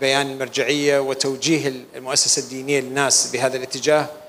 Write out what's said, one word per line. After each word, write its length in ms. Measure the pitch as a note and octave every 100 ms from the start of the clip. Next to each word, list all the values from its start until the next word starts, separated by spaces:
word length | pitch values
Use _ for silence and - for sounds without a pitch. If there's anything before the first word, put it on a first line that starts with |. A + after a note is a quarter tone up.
بيان 300 | C3+ C#3 C3+
المرجعية 680 | C3+ B2+ B2 B2 D3 C#3+ C#3
وتوجيه 760 | C3+ C3 C#3 C3 C#3+ D#3 C#3 B2+ B2
المؤسسة 480 | - B2+ C#3+ - -
الدينية 380 | D3 C3 C3+ C#3+
للناس 500 | B2+ C3+ C#3 - A#2+
بهذا 260 | A#2+ C3 C3
الاتجاه. 500 | B2 C3+ B2 D3+ D3 -